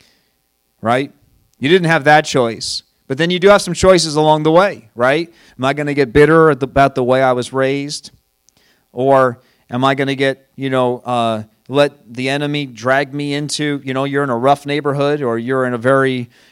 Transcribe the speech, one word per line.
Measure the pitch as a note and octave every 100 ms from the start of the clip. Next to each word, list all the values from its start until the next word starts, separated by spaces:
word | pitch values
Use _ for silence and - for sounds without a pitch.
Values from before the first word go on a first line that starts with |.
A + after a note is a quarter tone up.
| _ _ _ _ _ _ _ _
right? | G#2+ B2+ C#3+ _ _ _ _ _
You | C3
didn't | F#3 E3
have | D#3+
that | C#3 D3+ D3+
choice. | C#3 A#2 A#2 - - - _ -
But | C3+
then | E3+
you | F3+
do | G3
have | G3+
some | F3+
choices | E3 F#3 F#3 D#3+ D3+
along | D#3 D#3
the | D#3
way, | E3 G3 A#2 -
right? | A2+ B2+ D3+ E3+ _ _ -
Am | C3
I |
gonna | C#3+ D3 C#3+
get | C3
bitter | D3 D3 E3 D#3+
at | C3
the, | C3+
about | C#3 C#3
the | C3
way | B2 C3
I | C3
was | B2 A#2
raised? | C3 C3+ C#3+ C#3+ D3 - - _ _ _ _ _ _ _
Or | A#2+ C3+ C3+ B2+ A#2+ _ _ _
am | B2
I | C3+ C3+
gonna | C3+ C3+
get, | C3+ C3 _ -
you | C3+
know, | C3 B2 B2
uh, | A#2+ B2 A#2 A2 G#2+ _ -
let | C#3 C#3+ - A2
the | A#2+ C3
enemy | C#3+ D3 D3 C3+
drag | A2 B2 C3+ C#3
me | C#3+ D3
into, | C#3+ D3 - D3 C#3+
you | C3+
know, | C3 C#3
you're | C#3
in | C#3
a | A#2
rough | B2+ C#3+ C#3+
neighborhood, | D3 C#3+ C#3+ C#3+ D3
or | B2 A#2
you're | A#2+ C3 B2+
in |
a | A#2+
very, | B2 C3+ C3+ B2+ A#2+ _ _